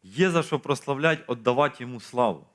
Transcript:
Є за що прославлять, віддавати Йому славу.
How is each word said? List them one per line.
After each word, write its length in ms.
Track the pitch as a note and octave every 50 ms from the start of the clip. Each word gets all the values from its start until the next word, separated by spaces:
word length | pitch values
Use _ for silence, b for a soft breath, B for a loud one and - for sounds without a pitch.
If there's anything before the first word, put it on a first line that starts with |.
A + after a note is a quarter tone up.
Є 280 | _ F#2+ G2 C3+ F#3 F#3+
за 120 | E3+ E3+
що 180 | D#3 - D#3 C#3
прославлять, 680 | - C#3 C#3 B2 - - C#3 C3+ D3+ E3 D#3+ D#3 - -
віддавати 560 | B2 A#2+ A2 B2 B2 C3 C#3+ C#3+ C#3 - B2
Йому 160 | B2 B2+ A#2
славу. 460 | - - - B2 B2 A2 F2+ C#2+ C#2+ _